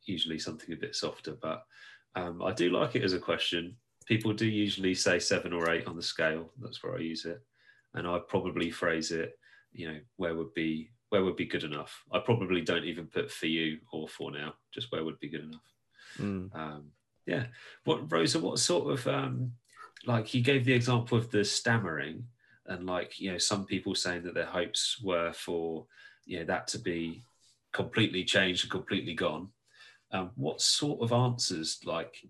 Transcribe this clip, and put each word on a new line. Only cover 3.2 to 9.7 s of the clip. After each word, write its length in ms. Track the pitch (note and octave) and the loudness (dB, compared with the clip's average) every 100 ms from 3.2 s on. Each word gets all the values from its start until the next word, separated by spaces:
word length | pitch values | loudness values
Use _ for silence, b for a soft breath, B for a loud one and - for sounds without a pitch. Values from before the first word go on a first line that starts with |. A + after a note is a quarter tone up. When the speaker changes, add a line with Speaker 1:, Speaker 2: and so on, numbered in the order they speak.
| - E2+ - E2+ F2 - _ _ - | 0 0 0 -2 -4 -10 _ _ 0
Speaker 1:
People 260 | A2 A2 | 2 2
do 140 | G#2 A2+ | 2 2
usually 480 | G#2 G2+ F#2+ F#2+ | 2 0 2 0
say 240 | F#2 G2 F2 | 2 4 4
seven 320 | - F#2 F2 | 4 0 0
or 180 | F2 E2 | 0 2
eight 160 | E2 - | 2 -2
on 80 | E2+ | -6
the 60 | |
scale. 500 | - - D#2+ D#2+ D#2+ C3 | -4 0 0 0 -6 -12
That's 220 | - - | -12 -8
where 140 | E2+ E2+ | -6 -4
I 20 | |
use 260 | E2 D#2+ | -4 -6
it. 160 | E2 E2+ - b b b b | -6 -8 -12 b b b b
And 120 | - F2 | -6 -2
I 100 | F2 | -2
probably 520 | - F#2+ F2+ E2+ E2+ | 0 0 0 0 -2
phrase 420 | - F2 E2 D#2 | 0 2 2 0
it, 260 | E2 E2 - b b b | -2 -2 -8 b b b